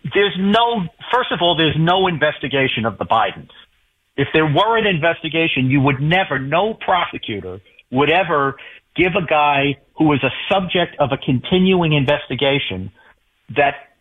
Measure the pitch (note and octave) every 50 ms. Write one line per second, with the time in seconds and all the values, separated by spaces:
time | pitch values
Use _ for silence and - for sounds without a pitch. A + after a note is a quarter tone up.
0 | - D3 - G3 G3+ G3+ - F3+ F#3+ G3 G#3 A3+ A#3 A#3+ A#3+ A3 F3 D#3+ _ _
1 | - - - B3 - - C4 F3 F3 F3 E3+ D3+ D#3+ D3+ C#3+ D3+ D#3+ E3+ F3+ F#3+
2 | F#3 F#3 E3+ C3+ D3+ D3+ - - - C3 C#3 C#3 C3+ B2+ - B2 A2 A2+ G2 -
3 | G2+ - A2 A2+ G#2 F#2+ - - - - - - - _ _ _ _ _ _ _
4 | _ _ _ - C#3 - - D#3+ D#3 D#3 C#3 E3 G3+ A3 A3+ A3+ A3 G#3 F#3 D#3
5 | D3+ E3+ E3 - - D#3+ D#3 E3 E3 D#3+ - C#3 C3 B2+ C3+ C#3+ C3 C#3+ C#3 B2+
6 | C#3+ D3+ F3 F#3 F#3+ - C#3+ C3+ C3 C#3 D3+ E3+ G3+ A3 G#3+ _ - - F#3+ F3
7 | E3 - - - - - A2 G2 F2+ F#2 F2+ G2 _ _ _ - _ _ B2+ B2+
8 | D3 D3 D#3+ F3+ F#3+ E3 E3 C#3+ C#3 C#3 C3+ - - - - - _ _ _ -
9 | F3 F#3 E3+ G3+ E3+ - D#3 D3+ D3 D3 C#3+ C#3 C#3 C#3+ C#3 _ _ _ _ -
10 | D#3+ D3+ D3 B2+ - C3+ - - - - G3 G3 F#3+ E3+ - F3+ E3+ E3 - -
11 | D3 B2 C#3 C3+ - - C3 A#2+ - - F#3 F#3 F#3 F#3+ F#3+ F3+ E3+ D#3 D3+ D3
12 | C3 C#3 D3 C#3+ - - C3+ B2 C#3+ C#3 C#3 C#3 - - F#2 F#2 F#2+ G2 _ _
13 | _ - _ _ _ _ _ _ _ - G#2+ B2+ C#3+ C#3 - - - _ _ _